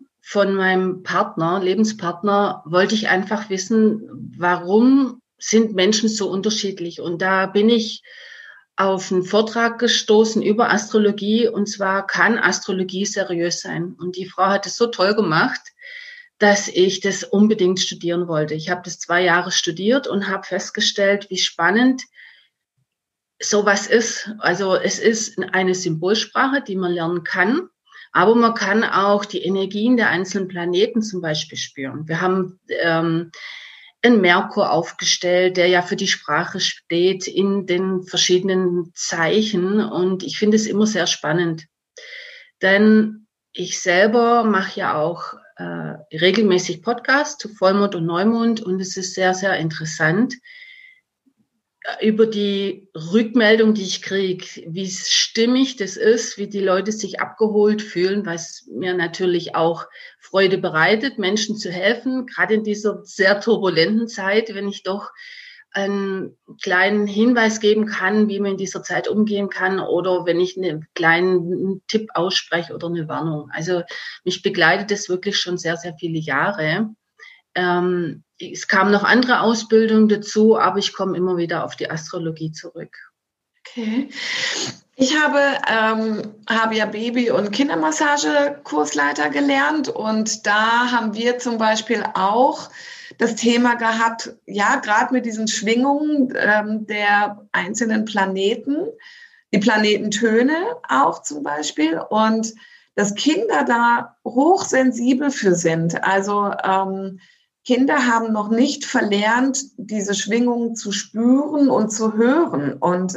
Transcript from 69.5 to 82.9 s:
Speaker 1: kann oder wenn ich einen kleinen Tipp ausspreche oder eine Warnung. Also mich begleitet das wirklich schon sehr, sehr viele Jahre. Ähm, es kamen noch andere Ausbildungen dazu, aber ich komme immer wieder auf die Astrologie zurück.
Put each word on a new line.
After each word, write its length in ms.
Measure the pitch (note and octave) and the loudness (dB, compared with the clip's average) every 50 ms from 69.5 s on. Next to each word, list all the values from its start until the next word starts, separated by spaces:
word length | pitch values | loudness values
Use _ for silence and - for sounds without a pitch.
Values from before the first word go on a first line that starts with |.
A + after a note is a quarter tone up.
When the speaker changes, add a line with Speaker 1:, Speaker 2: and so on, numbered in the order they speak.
Speaker 1:
kann 280 | - - F#3 F#3+ G3 F#3+ | -4 -4 -2 -2 -2 -2
oder 480 | - - - F3 F3 F#3 F3+ F3 E3+ | -2 0 -2 0 2 0 0 0 0
wenn 140 | F3 E3 E3+ | 0 0 0
ich 160 | F#3 F#3 - | 0 -2 -2
einen 320 | F#3 F#3 F3 D3+ D#3 D#3 - _ | -4 -4 -4 -4 -6 -10 -10 _
kleinen 840 | - E3+ E3 E3 E3+ F3+ F#3 F#3 F3 E3 F3 F3+ - F3+ F#3+ G3 F#3+ - | 0 2 2 2 2 2 2 2 0 0 -2 -4 -4 -2 -4 -4 -6 -6
Tipp 240 | - - A3 A3 A3 - | -4 -4 -4 -4 -4 -4
ausspreche 600 | E3 F3 F#3+ F#3 - - - D#3+ E3+ E3+ - - | -2 -2 -2 -2 -4 -4 -4 -4 -4 -4 -6 -10
oder 140 | - E3+ E3+ | -10 -8 -6
eine 180 | E3+ E3+ D#3 | -6 -6 -6
Warnung. 440 | D3+ C3+ C3+ D3+ D#3+ D#3 D3+ C#3+ B2 | -6 -6 -6 -4 -4 -6 -6 -8 -8
Also 300 | - - E3 F3+ F3+ F3 E3+ - - - - - - - _ | -8 -6 -4 -2 -2 -2 -4 -6 -12 -14 -12 -14 -16 -8 _
mich 180 | F3+ F3+ - | -6 -6 -4
begleitet 480 | - G3 - F3 E3 D#3+ F3 G3 G3+ G#3 | -4 -4 0 2 4 4 2 2 0 -4
das 180 | G3+ G3 - - | -4 -4 -4 -4
wirklich 300 | F3+ F#3 - G#3 F#3+ - | -6 -4 -4 -4 -4 -4
schon 200 | - F3+ F3+ E3+ | -4 -4 -4 -4
sehr, 180 | - E3+ E3+ | -4 -4 -4
sehr 180 | E3 - F3 E3 | -4 -8 -12 -10
viele 240 | - - E3 E3 D#3+ | -8 -8 -6 -4 -4
Jahre. 760 | D#3 D3+ C3+ C#3 D#3+ F#3+ - D#3 D#3 D3+ D#3+ G3 A3+ G#3+ A3 - _ _ _ _ - - - _ _ _ - | -4 -2 -2 0 0 0 -2 -2 -2 -2 0 -2 -2 -4 -6 -14 _ _ _ _ -20 -20 -20 _ _ _ -4
Ähm, 720 | F3+ F3+ F3+ F3 F3+ F3+ F3+ F3+ F3 F3 D#3 - - - _ _ - | -2 0 0 0 0 0 0 0 -2 -4 -6 -8 -12 -16 _ _ -18
es 260 | F3 F3+ - - - | -16 -14 -12 -10 -4
kamen 240 | - - F#3+ F#3+ G3+ | 0 2 2 4 4
noch 140 | G3+ G3 - | 4 2 4
andere 380 | - G3+ B3 B3+ B3 A#3+ F3 | 4 4 4 4 4 2 2
Ausbildungen 640 | F3 G#3+ A#3+ A3 - - A3 A3 A3+ A3 A3 A3 G#3+ G#3 | 2 2 0 0 0 2 4 4 4 6 6 6 6 6
dazu, 500 | G#3 G3+ - - - G#3+ G#3+ A3 A3 A3 | 4 0 -2 -2 2 4 6 6 6 4
aber 200 | - F#3+ F#3+ G3+ | 2 2 0 0
ich 140 | G3 - | -2 -4
komme 240 | - - G3 F#3+ F3 | -4 -4 -4 -2 -2
immer 200 | E3+ F3+ F#3 F3+ | 0 0 0 0
wieder 280 | E3+ E3+ E3 F3 D#3 - | -2 -2 -2 -2 -4 -4
auf 120 | - - | -6 -8
die 120 | - - - | -8 -8 -6
Astrologie 640 | - D#3+ D#3+ - - F3 E3 D#3+ D#3+ D#3 D#3+ D#3 | -6 -8 -8 -10 -10 -8 -6 -6 -6 -6 -8 -10
zurück. 460 | D#3 - - E3+ - E3 - - | -10 -12 -16 -16 -14 -16 -16 -16